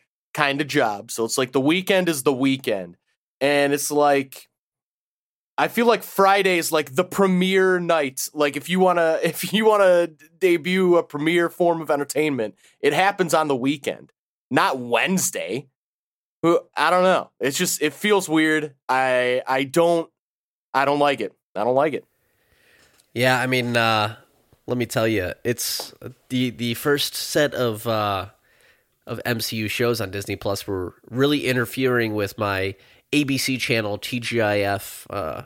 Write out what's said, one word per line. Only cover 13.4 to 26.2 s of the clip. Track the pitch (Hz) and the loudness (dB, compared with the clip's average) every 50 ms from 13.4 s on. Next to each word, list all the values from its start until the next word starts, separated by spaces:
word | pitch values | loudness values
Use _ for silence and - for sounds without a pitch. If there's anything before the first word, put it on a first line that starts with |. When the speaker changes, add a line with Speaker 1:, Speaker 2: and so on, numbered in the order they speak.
| 156 147 | 2 2
Speaker 1:
the | 139 | -2
weekend, | 120 123 139 156 143 - 107 76 53 65 _ _ _ _ _ _ _ _ - | 0 0 -2 -2 -2 -4 -8 -8 -8 -14 _ _ _ _ _ _ _ _ -2
not | 127 151 180 190 135 131 | 0 2 2 2 0 -4
Wednesday. | - 120 117 113 127 160 190 180 - - - 95 82 87 104 135 143 _ _ _ _ _ _ _ _ _ _ _ _ _ _ - | -4 -2 0 0 2 2 0 -2 -2 -4 -6 -6 -6 -4 -6 -6 -8 _ _ _ _ _ _ _ _ _ _ _ _ _ _ -2
Who, | - 170 170 170 - _ - | 0 2 2 2 0 _ -4
I | - 147 160 | 0 2 2
don't | 180 185 | 4 4
know. | 180 185 180 131 - - _ - | 4 4 4 2 0 -6 _ -4
It's | 110 135 135 143 | -4 -4 -2 -2
just, | 180 185 - - | -2 -2 -2 -2
it | 147 151 | -2 -4
feels | 143 - - 208 208 196 185 151 | -4 -2 0 2 2 2 0 0
weird. | 156 160 156 156 156 156 151 147 135 _ _ - | 0 2 2 2 2 0 -2 -6 -12 _ _ -2
I, | 127 131 131 131 127 127 123 123 123 127 - | 0 0 2 2 2 2 2 0 0 -2 -2
I | 110 131 135 139 | -2 -2 -2 -2
don't, | 135 135 170 170 170 170 170 165 - _ _ _ _ _ _ _ _ _ _ _ _ | 0 2 2 4 4 2 0 -2 -6 _ _ _ _ _ _ _ _ _ _ _ _
I | - 131 139 | -2 0 2
don't | 139 147 143 | 2 2 2
like | 143 143 139 120 | 2 2 2 0
it. | 104 - _ _ _ _ - | -4 -8 _ _ _ _ -8
I | 95 107 | -4 -2
don't | 120 127 | 0 2
like | 135 151 165 127 | 2 2 0 -2
it. | - - _ _ _ _ _ _ _ _ _ _ _ _ _ _ _ _ _ _ _ _ _ | -6 -10 _ _ _ _ _ _ _ _ _ _ _ _ _ _ _ _ _ _ _ _ _
Speaker 2:
Yeah, | - 113 123 131 127 123 | -4 0 2 2 2 2
I | 127 | 0
mean, | 127 131 127 120 120 120 | 0 0 0 0 2 2
uh, | 120 113 113 110 107 104 110 110 - _ _ _ _ _ _ _ _ - | 2 4 4 2 2 0 -2 -4 -10 _ _ _ _ _ _ _ _ -8
let | - 123 123 | -6 -4 -4
me | 117 | -4
tell | - - 120 113 113 | -2 -2 0 0 2
you, | 113 98 90 87 - _ | 2 0 -2 -4 -8 _
it's | - 120 120 - - - - - - - - _ - - 131 _ | -4 -4 -4 -4 -4 -6 -6 -8 -10 -12 -16 _ -18 -18 -18 _